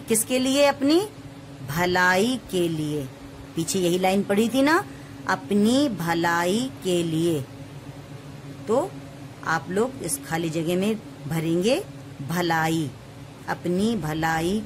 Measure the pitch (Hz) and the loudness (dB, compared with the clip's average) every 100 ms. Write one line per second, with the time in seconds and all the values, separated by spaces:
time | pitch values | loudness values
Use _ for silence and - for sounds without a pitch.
0 | - 220 - 254 254 269 285 277 277 330 | 2 0 2 2 2 4 4 4 4 4
1 | 415 - - - - - - 165 180 180 | 2 -6 -16 -16 -16 -14 -6 0 2 4
2 | 180 185 226 254 - 185 170 156 151 147 | 6 6 4 0 -2 0 0 0 -2 -2
3 | 131 - - - - - 160 196 175 180 | -4 -10 -16 -16 -10 -6 -2 0 2 4
4 | 185 196 196 202 226 254 277 330 415 - | 4 2 2 4 4 4 4 4 2 -8
5 | - - - 190 - 202 214 262 294 180 | -16 -10 -4 -2 2 4 6 6 4 0
6 | 165 170 170 170 175 214 262 269 185 175 | 0 2 2 2 2 2 0 -4 0 0
7 | 170 160 170 151 127 - - - - - | 2 2 2 0 -2 -10 -16 -16 -16 -16
8 | - - - - - - - 240 370 - | -14 -16 -14 -14 -14 -10 0 0 0 -6
9 | - - - - - 160 160 185 240 - | -14 -16 -16 -10 -2 -2 -2 0 0 -2
10 | 170 - - 165 170 156 160 180 202 214 | -6 -6 -4 -2 -2 -2 0 0 0 -2
11 | - - 143 160 160 170 196 302 - - | -6 -12 -6 -2 0 2 2 2 -2 -12
12 | - - 139 175 175 165 160 165 143 - | -16 -12 -6 -2 0 2 2 2 0 -6
13 | - - - - - 175 175 180 214 226 | -16 -18 -18 -14 -8 -6 -2 0 2 0
14 | 151 156 160 160 170 214 | -2 0 0 2 2 0